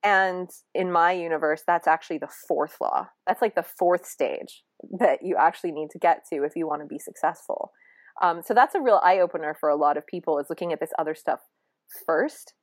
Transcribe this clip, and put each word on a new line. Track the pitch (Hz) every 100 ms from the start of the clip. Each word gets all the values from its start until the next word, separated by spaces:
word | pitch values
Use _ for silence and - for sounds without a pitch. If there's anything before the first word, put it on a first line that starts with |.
And | 208 196 190 180 180 - _ -
in | 185
my | 175 170
universe, | 185 170 160 151 156 -
that's | 175 170
actually | 160 - 160
the | - - -
fourth | 165 147 -
law. | - - - _ -
That's, | 202
like, | 226 208
the |
fourth | 165 - 180 180 180
stage | - 139 67 - - _ _ - 185
that | 208 135
you | 175 -
actually | 165 165 180
need | 151 156
to | 147
get | 175 165 -
to | 151
if | 143 175
you | 160
wanna | 151 190
be | -
successful. | - - 156 160 - - - _ _ _ _ -
Um, | 180 170
so | 165
that's | 233 254 403
a |
real | 262 202
eye-opener | - 190 180 170 156 156
for | 156
a | 147
lot | 147 147
of | 147
people, | 175 165 151
is | 143
looking | 160 175
at | 156
this | 160 -
other | 156 160
stuff | - - _ _ _ _ _ - -
first | 160 294 - - _